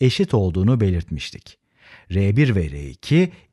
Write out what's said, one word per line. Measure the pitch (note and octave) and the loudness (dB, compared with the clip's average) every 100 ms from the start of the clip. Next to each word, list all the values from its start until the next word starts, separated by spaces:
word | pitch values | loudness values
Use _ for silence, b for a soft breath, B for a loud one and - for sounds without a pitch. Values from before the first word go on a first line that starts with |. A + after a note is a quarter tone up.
eşit | C3 - G3 | 0 2 0
olduğunu | A#2 F#2 F2 G2+ B2+ | 0 0 0 2 2
belirtmiştik. | G2+ F2 - D2+ - - - - _ b b b b | 2 0 -4 -8 -10 -16 -20 -20 _ b b b b
R | F#2 G2 A2 | 0 2 2
bir | C#3+ G2 | 2 2
ve | D#2 | -2
R | C#2+ | -6
iki, | C#2 B1 - D#3 F3+ B B | -14 -12 -2 0 0 B B